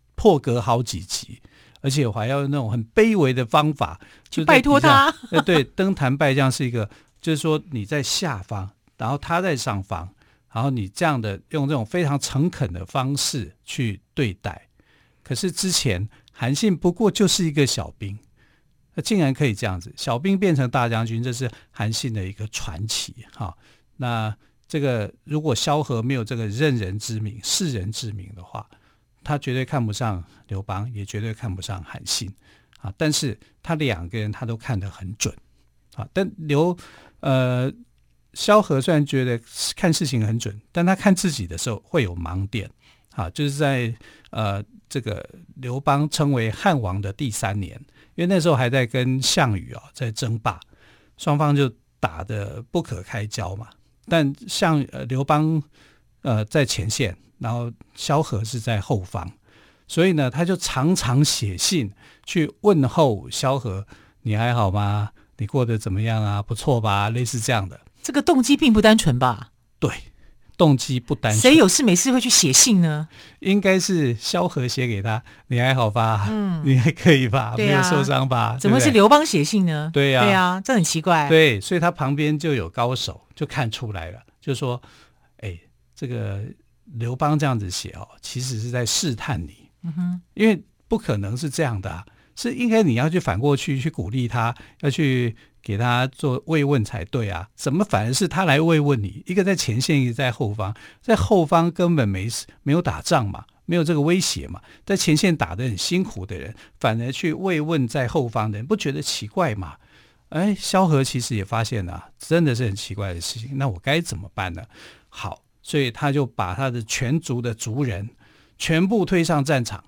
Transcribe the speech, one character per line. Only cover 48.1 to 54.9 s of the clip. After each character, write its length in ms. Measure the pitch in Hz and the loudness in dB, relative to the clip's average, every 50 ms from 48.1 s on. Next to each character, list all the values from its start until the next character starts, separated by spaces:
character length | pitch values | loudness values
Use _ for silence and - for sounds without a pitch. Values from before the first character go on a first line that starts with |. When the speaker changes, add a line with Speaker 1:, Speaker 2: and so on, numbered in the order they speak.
| _ | _
Speaker 1:
因 80 | - 170 | -2 0
为 40 | |
那 140 | 175 196 180 | 2 2 4
时 80 | 151 175 | 4 4
候 80 | 151 | 4
还 140 | 123 127 120 | 4 2 2
在 160 | 131 135 123 | 2 0 0
跟 340 | 117 - 127 123 127 131 131 | 0 0 -2 0 0 0 0
项 380 | 127 - - 175 147 120 101 92 | 0 0 2 2 2 2 0 -2
羽 160 | - - - | -4 -8 -14
啊， 80 | - - - _ | -16 -16 -18 _
在 180 | - 127 113 | -8 -8 -8
争 280 | 110 - - 113 113 110 | -6 -6 -4 -4 -4 -4
霸， 200 | - 120 - - - - _ _ _ _ _ _ _ _ _ - | -4 -6 -6 -6 -10 -20 _ _ _ _ _ _ _ _ _ -6
双 180 | - - 147 | -2 0 0
方 180 | 147 156 147 143 | 2 2 2 4
就 160 | 143 139 123 - - _ _ _ _ | 2 2 0 -2 -6 _ _ _ _
打 260 | - - 80 80 95 | -4 -4 -4 -6 -8
得 380 | 98 110 104 101 92 71 - 113 - | -8 -6 -6 -6 -8 -10 -12 -10 -6
不 120 | - 185 - | -4 -4 -4
可 200 | - 107 87 90 | -4 -8 -12 -10
开 240 | - - 107 104 | -10 -8 -8 -8
交 280 | 107 - - 95 90 98 | -8 -8 -8 -8 -8 -8
嘛。 120 | 98 113 - - _ _ _ _ _ _ - | -10 -12 -16 -20 _ _ _ _ _ _ -2
但 260 | 170 165 151 139 143 - - 180 | 0 2 2 0 -2 -4 -10 -10
项-， 360 | - - 196 170 160 147 135 - | -4 0 0 2 2 2 0 -2